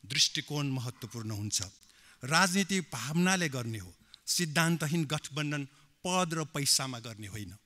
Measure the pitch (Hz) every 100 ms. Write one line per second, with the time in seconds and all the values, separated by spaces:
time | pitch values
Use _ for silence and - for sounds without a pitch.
0 | 101 143 - 156 - 147 143 131 120 -
1 | 107 117 110 107 104 - 104 - - -
2 | - - 123 160 185 185 185 190 160 117
3 | 120 160 180 190 165 131 117 110 90 -
4 | _ - - - 175 147 165 170 151 170
5 | 147 151 - 135 147 147 139 _ _ _
6 | 180 185 180 160 156 147 139 - 131 123
7 | 117 107 104 107 98 95